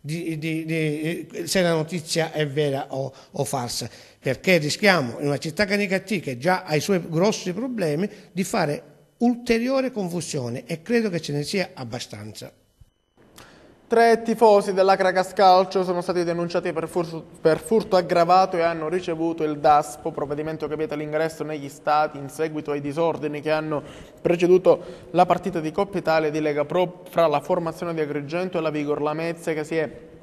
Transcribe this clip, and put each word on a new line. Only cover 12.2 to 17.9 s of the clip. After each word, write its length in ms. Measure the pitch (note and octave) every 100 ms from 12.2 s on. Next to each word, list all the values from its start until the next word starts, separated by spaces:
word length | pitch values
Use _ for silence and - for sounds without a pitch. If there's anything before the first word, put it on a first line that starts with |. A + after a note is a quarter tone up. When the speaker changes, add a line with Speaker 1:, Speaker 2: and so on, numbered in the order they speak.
| G#2+ G#2 B2+ _ _ _ - _ _ _ _ - - - - _ _
Speaker 2:
Tre 360 | A3+ A#3 A3+
tifosi 500 | A3+ A3 A3+ G3+ G3+
dell'Acra 400 | F#3+ F#3+ F#3+ F#3
Cascalcio 720 | F#3 F#3 - F#3+ F#3 F#3 F#3+
sono 160 | F#3 F3
stati 240 | F3 F3
denunciati 480 | E3+ E3+ F3 F3+ F3+
per 160 | D#3+ E3
fur-, 340 | F3+ E3 D#3+ D#3 -
per 200 | D#3+ D#3
furto 360 | - A3+ F#3